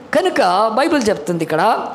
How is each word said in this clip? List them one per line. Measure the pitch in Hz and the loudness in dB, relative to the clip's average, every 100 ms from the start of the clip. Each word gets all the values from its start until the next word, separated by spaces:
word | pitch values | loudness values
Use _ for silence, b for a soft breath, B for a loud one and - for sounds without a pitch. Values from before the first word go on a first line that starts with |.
| - | -4
కనుక | 294 370 311 196 185 226 | 0 0 2 2 2 2
బైబిల్ | 220 320 302 214 | 0 0 0 0
చెప్తుంది | 170 160 170 | -2 -4 -4
ఇక్కడ, | 160 156 202 - - | -2 0 2 0 -4